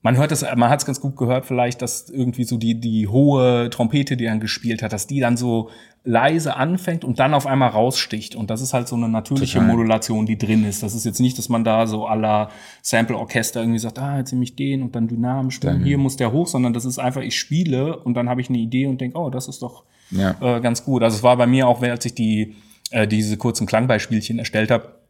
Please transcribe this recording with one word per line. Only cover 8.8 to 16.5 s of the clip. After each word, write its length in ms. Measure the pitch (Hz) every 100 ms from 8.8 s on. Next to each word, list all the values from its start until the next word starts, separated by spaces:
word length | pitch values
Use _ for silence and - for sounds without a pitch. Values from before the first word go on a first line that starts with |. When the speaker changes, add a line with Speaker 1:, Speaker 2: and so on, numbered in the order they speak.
| 120
Speaker 1:
so 80 | 117
eine 100 | 113
natürliche 520 | 113 107 139 131 120
Speaker 2:
Total. 120 | 117
Speaker 1:
Modulation, 540 | 117 113 113 - 110 110
die 120 | 107
drin 280 | 107 110 107
ist. 180 | 98
Das 100 | 107
ist 120 | 113 117
jetzt 160 | -
nicht, 160 | 127 127
dass 100 | -
man 160 | 117
da 240 | 113 110 113
so 180 | 107 107
à 100 | 110
la 300 | 110 107 107 - - -
Sample-Orchester 800 | - 117 117 110 113 120 110 120
irgendwie 180 | 113 113
sagt, 180 | 113 110
„Ah, 200 | 139 143
jetzt 160 | 131
nehme 100 | 127
ich 140 | 123 -
den 260 | 139 135
und 100 | 123
dann 140 | 117 113
dynamisch, 540 | 117 120 135 131 123
Speaker 2:
Dann 240 | 135 - 135
Speaker 1:
hier 120 | 139
muss 200 | 135 131
der 160 | 120
hoch“, 140 | 131
sondern 260 | 175